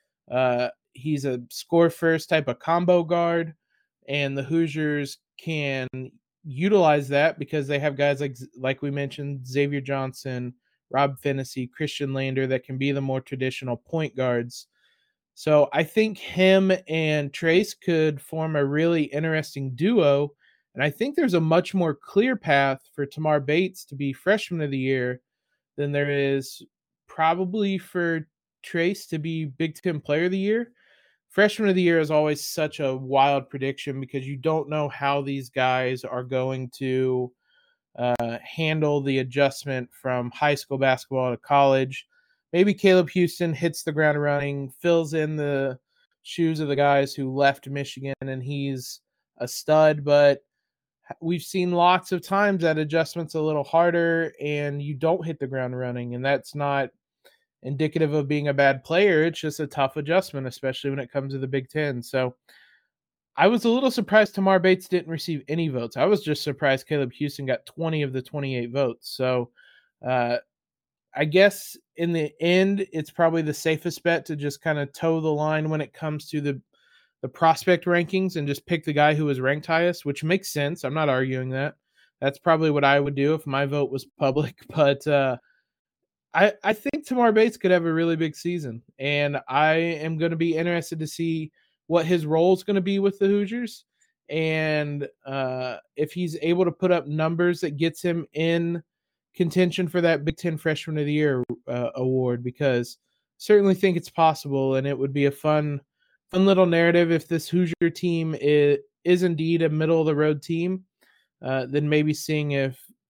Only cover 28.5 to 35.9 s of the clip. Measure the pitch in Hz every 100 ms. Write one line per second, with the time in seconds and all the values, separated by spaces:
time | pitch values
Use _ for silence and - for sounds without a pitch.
28.5 | _ - 170 170 202 - 160 156 160 156
29.5 | 131 165 156 185 151 - 151 180 190 196
30.5 | 226 240 _ _ _ _ _ _ - 208
31.5 | 208 208 185 175 165 151 156 151 147 -
32.5 | - 151 - 139 131 131 135 143 139 131
33.5 | 139 135 139 - 135 131 139 135 139 156
34.5 | 156 139 151 147 - 139 143 139 139 127
35.5 | - 127 127 127